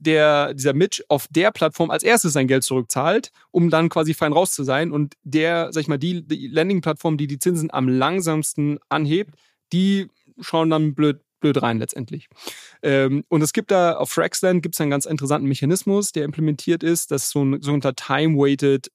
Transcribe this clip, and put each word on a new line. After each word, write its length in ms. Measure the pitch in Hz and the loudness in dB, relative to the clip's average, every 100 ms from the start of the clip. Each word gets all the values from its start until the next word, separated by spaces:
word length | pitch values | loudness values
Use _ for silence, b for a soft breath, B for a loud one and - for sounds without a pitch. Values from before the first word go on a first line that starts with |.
der, 520 | 151 156 151 147 143 | 0 4 6 4 2
dieser 200 | 139 131 | -2 0
Mitch 320 | 135 196 - - | 2 0 -2 -2
auf 200 | 143 - | -2 0
der 220 | 156 196 | 0 2
Plattform 400 | - 160 - 165 | 2 -2 0 -2
als 100 | - | 0
erstes 300 | - 226 175 | 2 2 2
sein 160 | 139 131 | 0 2
Geld 160 | 135 | 2
zurückzahlt, 640 | - 131 120 - 147 208 - b b | 0 -2 -2 -2 0 0 -2 b b
um 180 | 180 170 | 0 2
dann 180 | 160 165 | 4 2
quasi 260 | 170 156 | 0 -2
fein 180 | 160 156 | 0 0
raus 180 | 147 185 | 2 2
zu 140 | - | 0
sein. 260 | 135 135 170 | -2 -2 -2
Und 240 | 147 147 - | -2 -4 -6
der, 500 | - 151 160 170 160 | -4 0 0 0 -2
sag 100 | 160 | -4
ich 40 | 151 | -4
mal, 120 | 143 | -2
die, 280 | 165 180 147 | -2 -4 -6
die 220 | 156 135 | -8 -4
Lending-Plattform, 680 | 156 175 196 165 151 170 151 | -2 0 0 -2 -2 -2 -2
die 120 | 147 | -4
die 100 | 143 | -4
Zinsen 340 | 180 175 156 | -2 -2 -2
am 160 | 139 131 | -2 0
langsamsten 920 | 127 135 185 165 156 156 - 147 147 - | 2 0 0 -2 -2 -4 -4 -2 -4 -4
anhebt, 480 | 147 147 165 208 - _ _ _ | -4 0 -2 -4 -12 _ _ _
die 360 | 175 190 196 190 _ _ - | 0 2 0 -2 _ _ -18
schauen 300 | - 165 160 | -4 0 2
dann 240 | 156 156 | 2 0
blöd, 260 | 139 151 147 _ _ | 2 0 0 _ _
blöd 240 | 151 139 | 0 2
rein 160 | 120 113 | 0 0
letztendlich. 500 | 113 - 117 147 - B B B B B | -4 -8 -10 -12 -16 B B B B B
Ähm, 400 | 147 139 135 143 - | 0 2 2 0 0
und 140 | 160 | 0
es 100 | 151 | 0
gibt 180 | - 208 | -2 0
da, 220 | 196 175 160 | 2 2 2
auf 140 | 147 | -2
Fraxland 500 | - 165 - 185 180 | -2 -2 0 0 0
gibt's 200 | 160 - | 0 -2
einen 100 | 151 | -2
ganz 160 | 139 - | -2 -2
interessanten 400 | 156 139 147 135 | -4 -2 0 0
Mechanismus, 640 | 135 139 185 - 196 202 | 0 0 0 0 -2 -2
der 140 | - | -4
implementiert 580 | 151 147 156 147 - 165 | -6 -2 -2 -2 -2 0
ist, 300 | 160 170 - | 0 -2 -2
das 140 | 139 - | -4 -2
ist 40 | |
so 140 | 147 | 0
ein 180 | 139 139 | 0 0
sogenannter 320 | 143 147 135 | -2 -2 0
Time-Weighted, 960 | 127 - 139 160 147 143 139 143 139 - | -4 -4 0 2 2 2 2 2 0 -2